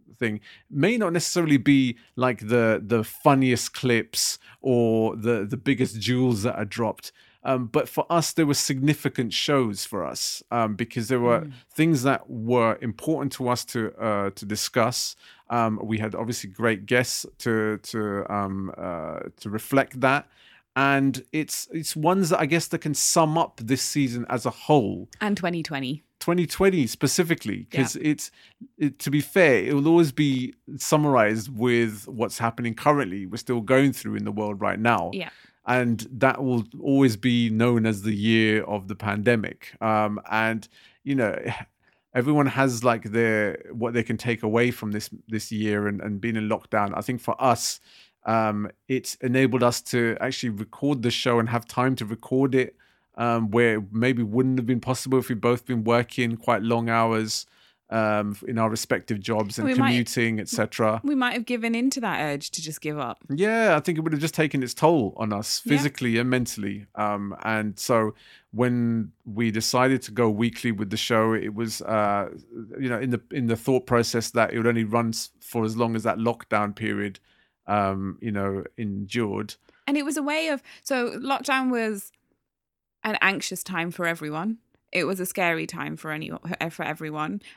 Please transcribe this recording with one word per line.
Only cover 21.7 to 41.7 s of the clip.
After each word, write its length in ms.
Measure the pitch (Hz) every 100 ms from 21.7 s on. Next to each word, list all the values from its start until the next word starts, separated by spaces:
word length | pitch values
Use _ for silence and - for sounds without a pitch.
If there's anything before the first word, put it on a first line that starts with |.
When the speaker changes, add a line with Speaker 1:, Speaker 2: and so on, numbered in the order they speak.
Speaker 1:
it's 240 | 160 156 160
ones 340 | 156 190 165
that 100 | 180
I 60 | 151
guess 220 | 165 -
that 120 | 170
can 140 | 151
sum 440 | 143 - 170 156 165
up 220 | - -
this 180 | 113 135
season 440 | - 147 131 120 -
as 160 | 123 120
a 40 |
whole. 600 | - - 151 101 92 101 -
Speaker 2:
And 160 | 208 202
twenty 280 | 175 175
twenty. 400 | 151 139 131 151 - _
Speaker 1:
Twenty 260 | - 180 165
twenty 400 | - 196 185 113
specifically, 800 | - 143 - 170 160 107 98 -
'cause 240 | - 123 147
Speaker 2:
Yeah. 160 | 151
Speaker 1:
it's, 200 | 147 - - - _ 277 -
it, 220 | 147 -
to 100 | 143
be 100 | 147
fair, 440 | - 196 165 113
it 100 | 110
will 140 | 143 151
always 240 | 170 156
be 420 | 127 147 131 127 - - 143
summarized 720 | - 151 147 127 107 110 120
with 540 | 110 123 117 113 104 -
what's 300 | 120 110 -
happening 380 | 117 117 120 113
currently, 500 | 147 147 98 101 92
we're 120 | 113
still 240 | - 120
going 320 | 104 131 139
through 220 | - 107 107
in 100 | 104
the 60 |
world 300 | 104 104 98
right 180 | 101 92
now. 300 | 117 104 85
Speaker 2:
Yeah. 160 | 185 170 - - _ -
Speaker 1:
And 420 | 127 120 110 -
that 320 | 123 131 -
will 220 | 131 120 104 -
always 380 | - 139 135 101
be 320 | 127 120 117
known 360 | 110 120 117 110
as 180 | 101
the 100 | 107 101
year 480 | 110 113 110 107
of 240 | - 101 95
the 80 | 101
pandemic. 800 | 107 104 107 117 95 - - -
Um, 380 | 110 107 107 104 -
and, 380 | 110 113 113 - _ - _
you 120 | 135 135
know, 220 | 107 - - - -